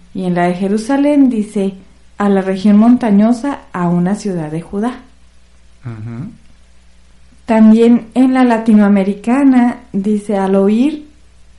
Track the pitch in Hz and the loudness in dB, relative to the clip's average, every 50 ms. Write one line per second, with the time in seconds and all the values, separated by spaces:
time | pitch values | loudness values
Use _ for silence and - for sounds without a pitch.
0 | - _ - 190 185 180 175 175 175 175 180 180 196 190 208 220 220 - 277 277 | -20 _ -10 -8 -4 -4 -2 -2 -2 -2 -2 -4 -4 -2 -2 -4 -2 -4 -2 -2
1 | 285 294 294 285 269 247 226 214 208 - - 208 190 196 190 - - - - - | 0 0 2 2 2 2 2 -2 -6 -4 -4 -4 -4 -4 -6 -10 -20 -20 -20 -20
2 | - - _ - 202 202 196 196 185 190 190 190 190 208 202 208 220 240 247 247 | -20 -20 _ -4 -2 0 0 0 0 -2 -6 -2 2 2 4 4 4 4 2 2
3 | 254 220 202 202 214 226 240 233 - - - - - - - 180 175 175 175 175 | 2 0 2 2 2 2 0 -2 -4 -8 -8 -8 -12 -14 -8 -6 -4 -2 -2 -2
4 | 175 185 208 208 - 208 180 170 156 151 156 165 175 - 208 202 220 254 247 - | -2 -2 -4 -4 -6 -8 -6 -6 -8 -8 -8 -10 -10 -8 -8 -6 -6 -6 -8 -10
5 | - - _ _ - - _ - - _ _ - - - - _ - 120 113 107 | -20 -20 _ _ -20 -20 _ -20 -20 _ _ -20 -20 -20 -20 _ -16 -16 -14 -14
6 | 110 117 117 117 165 233 233 - _ - - _ _ _ - - _ - - _ | -14 -14 -12 -12 -14 -14 -16 -20 _ -20 -20 _ _ _ -20 -20 _ -20 -20 _
7 | _ _ _ _ - - - _ _ - 226 220 220 220 220 226 233 233 240 233 | _ _ _ _ -20 -20 -20 _ _ -2 2 4 6 6 6 6 4 4 2 2
8 | - - - 254 262 254 262 262 254 240 226 220 226 233 214 208 208 202 202 202 | 0 -4 -2 0 0 2 2 2 2 2 0 0 0 2 2 4 4 4 2 0
9 | 185 202 196 196 - 233 247 277 285 269 254 247 240 247 - - - - - 202 | 0 -2 -4 -6 -4 -2 -2 2 2 4 4 4 2 0 -2 -6 -14 -10 -8 -6
10 | 190 214 214 208 208 - 208 190 190 190 196 196 196 202 214 233 262 302 - - | -2 -2 -2 -4 -4 -4 -4 -2 0 0 0 2 2 2 2 2 0 -2 -2 -6
11 | - - _ _ _ _ _ - - - - | -14 -20 _ _ _ _ _ -20 -20 -20 -20